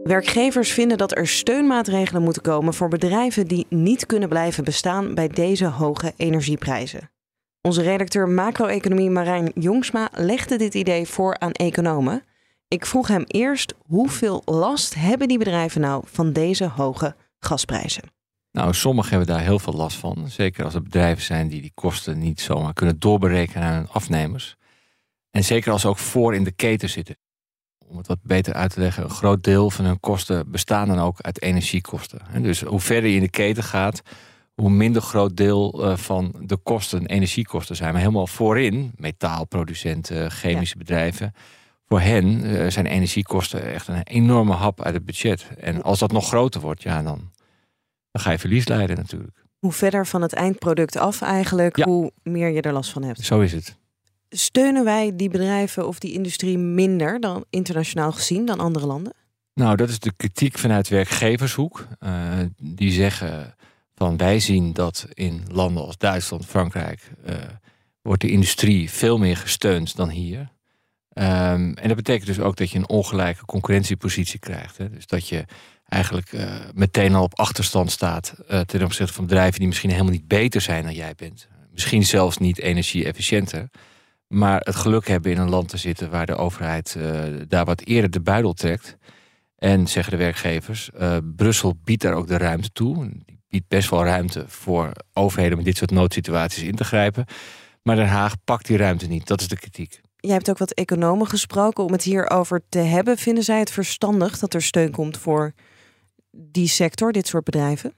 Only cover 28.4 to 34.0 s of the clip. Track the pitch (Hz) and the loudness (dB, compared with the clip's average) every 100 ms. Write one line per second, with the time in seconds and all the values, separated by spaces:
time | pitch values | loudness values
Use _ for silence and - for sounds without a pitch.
28.4 | 95 - 92 92 92 90 87 - 104 101 | 0 -2 -4 0 -2 0 -6 0 2 4
29.4 | 92 98 104 - 92 90 - 98 - 90 | 4 4 4 2 0 0 0 -2 0 -2
30.4 | 78 90 - 104 101 90 87 90 - - | -2 -6 0 0 2 2 2 -2 -8 -6
31.4 | 90 90 85 90 - 76 - 60 90 120 | 0 0 0 -4 -4 -12 -12 -18 -8 -2
32.4 | 120 82 - 101 92 117 110 98 92 - | 0 0 0 -2 2 2 4 4 2 2
33.4 | 104 110 107 98 95 - | 0 0 -2 0 -2 -2